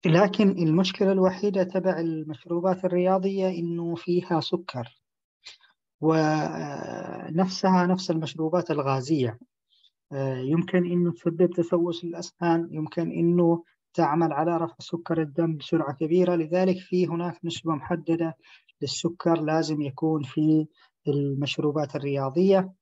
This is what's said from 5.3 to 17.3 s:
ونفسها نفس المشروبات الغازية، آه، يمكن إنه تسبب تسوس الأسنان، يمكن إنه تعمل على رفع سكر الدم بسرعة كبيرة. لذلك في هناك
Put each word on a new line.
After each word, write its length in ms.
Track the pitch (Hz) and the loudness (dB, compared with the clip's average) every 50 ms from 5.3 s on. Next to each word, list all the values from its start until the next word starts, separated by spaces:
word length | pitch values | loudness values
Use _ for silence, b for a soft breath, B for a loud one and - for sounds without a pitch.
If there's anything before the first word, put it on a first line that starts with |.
| _ _ B B B B B B B _ _ _ _ _ | _ _ B B B B B B B _ _ _ _ _
ونفسها 1800 | 151 156 160 160 156 156 156 156 151 160 160 160 156 143 143 147 - - - - - - - - - - 156 170 190 185 - - - 185 185 180 175 | 0 2 4 4 4 2 2 0 -2 -4 -4 -6 -8 -8 -8 -10 -10 -10 -10 -10 -10 -10 -10 -12 -10 -4 0 0 0 0 0 0 2 4 4 4 4
نفس 240 | 180 185 185 - - | 4 2 0 0 -2
المشروبات 600 | 165 160 160 151 - - 160 156 165 180 170 - | -2 -2 -2 -6 -4 -2 -2 0 0 0 0 0
الغازية، 680 | 156 147 139 135 135 135 123 - 160 147 123 113 - - - _ _ _ _ b b b b b _ _ _ _ 143 | -2 0 0 0 0 0 0 0 2 2 2 0 -2 -8 -18 _ _ _ _ b b b b b _ _ _ _ -6
آه، 240 | 135 135 135 131 | -4 -4 -4 -4
يمكن 480 | 127 127 135 156 170 180 - - 185 175 | -4 -2 0 0 0 0 2 0 0 2
إنه 260 | 175 175 180 175 170 | 2 0 2 2 0
تسبب 400 | 170 - - 175 170 170 185 170 | -2 -2 -4 -4 2 2 2 2
تسوس 520 | 175 175 165 170 180 170 170 175 165 170 - | 2 -2 0 0 2 0 0 0 -2 -6 -8
الأسنان، 680 | 170 165 170 175 - _ _ 175 170 165 165 170 - | -10 -10 -10 -14 -16 _ _ 0 0 2 0 0 -4
يمكن 400 | 156 156 156 156 - - 165 165 | -6 -8 -8 -6 -4 -4 -4 -4
إنه 520 | - 170 170 170 175 175 175 165 170 170 B B B B _ _ _ | -2 0 2 4 4 4 4 4 4 2 B B B B _ _ _
تعمل 380 | - 165 139 147 170 170 165 147 | 0 2 2 4 2 2 2 2
على 240 | 139 160 175 170 | 0 0 0 0
رفع 180 | 165 165 165 - - | 0 -2 -4 -6 -14
سكر 420 | - - - 165 - - 165 160 | -10 -8 -8 -8 -4 -2 -2 -2
الدم 360 | 160 147 135 170 170 165 160 | -2 -2 -2 -2 0 0 -2
بسرعة 360 | 147 - - 175 165 147 139 139 | -4 -4 -2 0 0 0 -2 -4
كبيرة. 400 | - 160 151 165 185 180 175 175 | -4 -2 2 2 4 4 4 2
لذلك 420 | 170 160 151 170 180 185 190 185 185 | 0 0 0 0 2 2 2 0 -2
في 280 | - _ 185 180 180 | -4 _ 0 0 0
هناك 320 | - 170 170 175 175 | 0 -2 -4 -4 -6